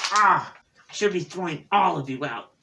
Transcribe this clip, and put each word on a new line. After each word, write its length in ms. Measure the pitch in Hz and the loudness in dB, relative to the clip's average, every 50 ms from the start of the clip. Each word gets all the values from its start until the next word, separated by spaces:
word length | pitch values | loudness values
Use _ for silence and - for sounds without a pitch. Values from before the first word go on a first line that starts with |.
| - - | -4 2
Ah! 420 | 196 208 214 196 180 160 - - - - _ _ _ _ _ _ | 2 4 6 6 4 4 0 -6 -16 -20 _ _ _ _ _ _
I 40 | - | -8
should 200 | - 208 202 180 | -2 -2 0 0
be 80 | 180 | -2
throwing 460 | 151 - - 175 185 170 156 143 - _ | -6 -6 -8 -8 -6 -6 -8 -8 -6 _
all 260 | 196 202 190 185 170 | 2 2 4 2 0
of 120 | 156 135 135 | -2 -6 -8
you 160 | 131 127 147 | -8 -8 -6
out 260 | 135 117 110 - _ _ _ | -8 -8 -10 -12 _ _ _